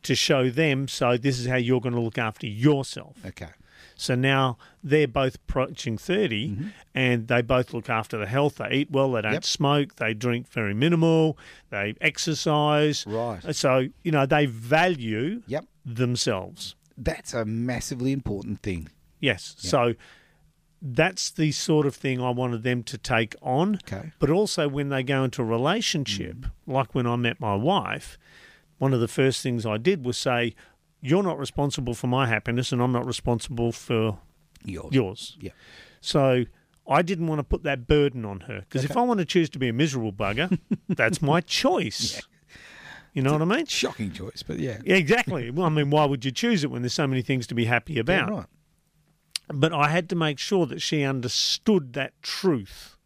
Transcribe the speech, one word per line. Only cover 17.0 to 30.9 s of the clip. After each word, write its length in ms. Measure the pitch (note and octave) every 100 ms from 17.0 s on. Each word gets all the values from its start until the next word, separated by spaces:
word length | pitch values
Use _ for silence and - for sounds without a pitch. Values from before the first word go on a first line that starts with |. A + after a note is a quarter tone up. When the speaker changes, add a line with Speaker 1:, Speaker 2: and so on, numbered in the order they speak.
| C3+ D#3 -
Speaker 2:
a 100 | A#2+
massively 680 | A2 A2+ A#2+ B2 - B2+ B2+
important 500 | C3+ - G2+ G#2 G2+
thing. 260 | G#2 F2+ D#2+ _ _ _
Speaker 1:
Yes. 360 | C3+ G2 - -
Speaker 2:
Yep. 100 | -
Speaker 1:
So 240 | C#3+ A#2+ A2+ - - _ _ _ _ _ _
that's 500 | C#3+ B2 E3 F#3 -
the 220 | - D#3
sort 340 | C3+ - D#3 C#3+
of 80 |
thing 260 | - C#3 B2+
I 100 | B2+
wanted 340 | B2 B2+ A#2
them 180 | A#2+ B2
to 140 | A2+ A#2
take 360 | - A#2 A2+ -
on. 360 | C#3 B2+ F#3 G3+ -
Speaker 2:
Okay. 260 | G2 D#3+ -
Speaker 1:
But 120 | C#3
also 380 | E3+ G#3+ - D3+
when 200 | C#3 C#3+
they 140 | C3+
go 200 | C3 C#3
into 180 | C3 -
a 20 |
relationship, 920 | A#2 A#2 C3+ G#3 - E3 C3 G2+ - A2
Speaker 2:
Mm. 120 | C3 - -
Speaker 1:
like 280 | C3+ C3
when 120 | C#3 A#2+
I 100 | A#2+
met 220 | A#2+ A2+
my 140 | A2+
wife, 640 | G2+ B2+ F#3+ F#2+ A2 - - _ - - _ _ _
one 140 | C3+
of 80 | B2+
the 80 | A#2
first 340 | - C3+ B2
things 220 | C3+ A#2+
I 120 | A2 G#2+
did 280 | B2+ F#3+
was 120 | B2 A#2+
say, 380 | C#3 A#2+ A#2+ - - _ _